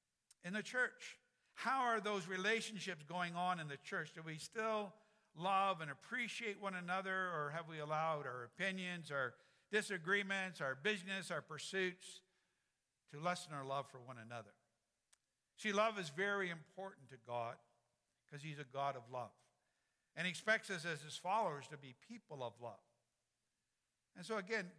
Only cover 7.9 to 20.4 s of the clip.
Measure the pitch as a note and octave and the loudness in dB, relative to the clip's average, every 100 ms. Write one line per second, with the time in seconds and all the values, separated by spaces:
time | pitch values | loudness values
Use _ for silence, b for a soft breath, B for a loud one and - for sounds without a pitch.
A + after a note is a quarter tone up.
7.9 | D#3 D#3+ D3+ C3+ B2 A#2+ - F#3+ F#3+ F3+ | 4 4 2 0 -4 -6 -2 -2 0 -2
8.9 | F3 D3 C#3+ B2+ b b b b G#3 G3+ | -4 -2 2 2 b b b b 0 2
9.9 | F#3 D#3+ G3+ G3 G3 F#3 E3+ C#3 C3 F#3 | 0 2 2 4 0 0 -2 -2 0 0
10.9 | G#3 F#3 F#3+ E3 D#3+ - D3+ - F#3+ F#3 | 0 0 -4 -2 -4 -4 -8 -2 2 2
11.9 | F3+ - - - _ _ _ _ _ _ | 0 -10 -16 -20 _ _ _ _ _ _
12.9 | _ _ D3 E3+ F3 D3+ C#3+ C3+ C#3 C3+ | _ _ -2 0 0 -4 -6 -2 -2 -2
13.9 | C3 B2 B2 A2+ A#2+ G2+ - _ _ _ | -8 -14 -14 -10 -10 -10 -18 _ _ _
14.9 | _ _ _ _ _ _ - G#3+ G3+ A3+ | _ _ _ _ _ _ -4 2 4 4
15.9 | G#3 D#3+ C#3+ G3+ G3+ F#3 E3 D3 - F#3+ | 2 -2 0 2 2 0 -4 -10 -12 -10
16.9 | D#3 B2+ C3 A2+ A#2+ A#2 - _ _ _ | -12 -18 -16 -6 -2 -2 -6 _ _ _
17.9 | _ _ _ _ D3 D#3 D3 C3+ C3+ C#3 | _ _ _ _ -12 -8 -8 -6 -2 0
18.9 | C3 A#2 C3 A2 - _ _ _ _ _ | -2 -6 -8 -8 -12 _ _ _ _ _
19.9 | _ _ - F3+ D#3+ | _ _ -4 -2 0